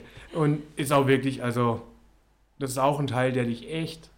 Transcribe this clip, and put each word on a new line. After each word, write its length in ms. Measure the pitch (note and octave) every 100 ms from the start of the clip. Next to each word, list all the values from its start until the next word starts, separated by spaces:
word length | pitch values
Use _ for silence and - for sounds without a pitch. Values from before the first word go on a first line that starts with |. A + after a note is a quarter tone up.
| - - -
Und 280 | E3+ D3+ D3+ - -
ist 160 | C#3
auch 160 | C#3+ C3
wirklich, 360 | B2+ C3+ A#2+
also, 380 | B2 A#2+ A#2+ A2 - - _ _ _ _ _ -
das 120 | C3+
ist 60 | B2
auch 220 | C3+ C#3+
ein 80 | C#3
Teil, 240 | A#2+ C3
der 140 | B2+ A#2
dich 280 | A#2 -
echt 360 | D#3+ D#3+ - -